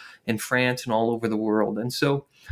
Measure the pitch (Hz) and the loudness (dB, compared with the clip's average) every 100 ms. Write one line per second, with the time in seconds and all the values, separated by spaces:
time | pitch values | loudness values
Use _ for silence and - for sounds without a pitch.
0 | - - - 110 - 127 127 123 - 113 | -20 -10 -4 -4 0 2 2 0 -2 0
1 | 113 117 113 107 110 107 101 104 120 - | 2 0 0 0 2 2 2 0 -4 0
2 | 143 139 - _ - | 0 0 -4 _ -4